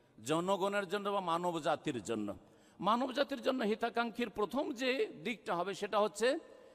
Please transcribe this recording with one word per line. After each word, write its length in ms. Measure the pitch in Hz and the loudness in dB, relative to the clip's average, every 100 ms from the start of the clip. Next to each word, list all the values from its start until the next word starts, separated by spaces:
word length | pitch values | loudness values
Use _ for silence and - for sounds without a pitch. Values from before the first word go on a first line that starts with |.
| _ - | _ -8
জনগণের 640 | 110 160 180 196 196 202 190 | 0 2 2 2 2 0 -2
জন্য 200 | 208 202 | -2 0
বা 120 | 202 | 0
মানব 400 | 180 170 180 165 | 0 0 0 0
জাতির 420 | 151 151 160 120 | 0 0 0 -2
জন্য, 340 | 98 110 101 90 - - - - | -2 -2 -2 -6 -14 -20 -20 -4
মানব 320 | 190 233 262 | 2 2 2
জাতির 300 | 254 277 269 | 0 -2 -2
জন্য 220 | 233 262 | -2 0
হিতাকাঙ্ক্ষীর 680 | 208 220 233 233 233 214 240 | 0 0 0 0 -2 -2 -4
প্রথম 420 | - 208 262 349 | -2 -2 0 -2
যে 340 | 226 262 269 427 | 0 0 2 0
দিকটা 500 | 147 170 214 - 170 | -4 -6 -4 -2 0
হবে 180 | 180 | 0
সেটা 240 | 190 202 208 | -2 0 4
হচ্ছে 380 | 208 - 240 302 - - - | 2 2 2 2 -4 -20 -20